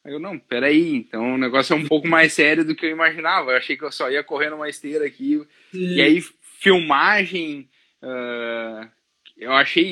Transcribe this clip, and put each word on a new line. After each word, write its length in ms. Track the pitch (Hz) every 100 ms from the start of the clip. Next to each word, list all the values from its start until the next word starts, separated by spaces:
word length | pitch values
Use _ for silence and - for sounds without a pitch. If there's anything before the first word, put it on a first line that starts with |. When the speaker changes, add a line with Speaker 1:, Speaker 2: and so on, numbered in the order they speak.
Speaker 1:
Aí 80 | 143
eu, 60 | 147
"Não, 200 | 185 156
peraí, 560 | - 120 139 151 170 135
então 380 | - 110 120
o 40 | 131
negócio 360 | 127 135 135
é 20 | 156
um 100 | 147
pouco 220 | 156 160
mais 240 | 165 160
sério 320 | - 151 156
do 100 | 160
que 120 | 160 165
eu 40 |
imaginava. 600 | 160 160 160 160 185 135
Eu 40 | 127
achei 180 | - 135
que 80 |
eu 80 | 147
só 180 | - 135
ia 140 | 143
correr 240 | 147 143 151
numa 180 | 156 151
esteira 340 | 139 143 151
aqui." 380 | 147 - 135 151 147 _ _
Speaker 2:
Sim. 240 | 185 180 170
Speaker 1:
E 40 |
aí, 200 | 139 175 165 _ _ -
filmagem, 1080 | 196 185 160 139 175 208 180 180 160 143 131 _ _ _
ah, 840 | 131 127 123 120 117 117 113 110 113 _ _ _ _ -
eu 160 | 117
achei 320 | 135 135 - 185